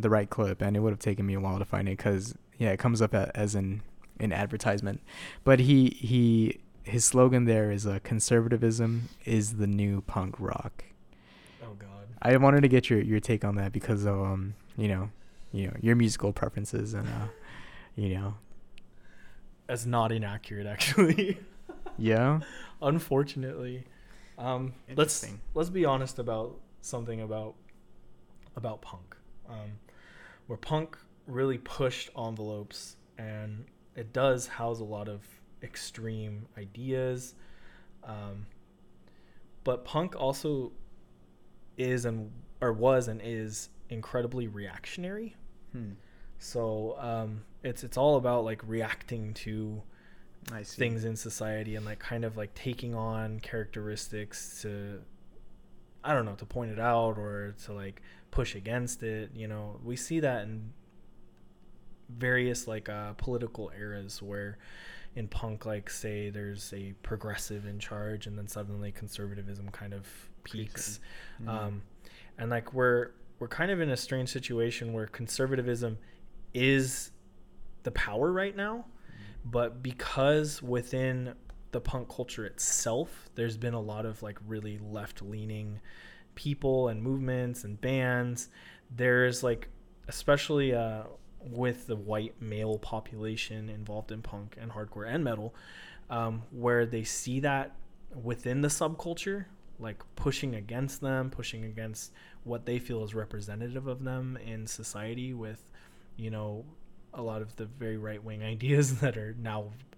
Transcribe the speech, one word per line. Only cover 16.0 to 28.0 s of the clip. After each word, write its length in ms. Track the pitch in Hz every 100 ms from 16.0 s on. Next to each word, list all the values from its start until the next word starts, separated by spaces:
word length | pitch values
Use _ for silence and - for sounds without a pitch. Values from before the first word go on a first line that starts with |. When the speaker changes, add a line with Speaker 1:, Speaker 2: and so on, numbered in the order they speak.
| 113 - 101
Speaker 1:
preferences 640 | 101 107 - 104 110 107
and, 120 | 107 107
uh, 200 | 113 107 - - -
Speaker 2:
<laughs> 380 | - - - -
Speaker 1:
you 180 | 101
know. 200 | 95 98 104 - - - - - - - - - - - - -
Speaker 2:
That's 180 | 120
not 260 | 117 120 113
inaccurate, 540 | 113 104 104 - 104 101
actually. 680 | 101 - - 175 202 196 190
<laughs> 40 | - - - - - -
Speaker 1:
Yeah? 420 | 110 110 127 156 151 - - -
Speaker 2:
Unfortunately. 1040 | 143 160 - 135 143 139 131 - 123 127 127 - - - - -
Um, 340 | 123 127 131 123 - 131
let's, 260 | 151 -
Speaker 1:
Interesting. 180 | - 101 -
Speaker 2:
let's 160 | 156 165
be 160 | 185
honest 340 | 156 135 131 -
about 400 | 120 110 117 - - -
something 400 | - 123 117 113
about, 340 | 110 110 107 - - - - -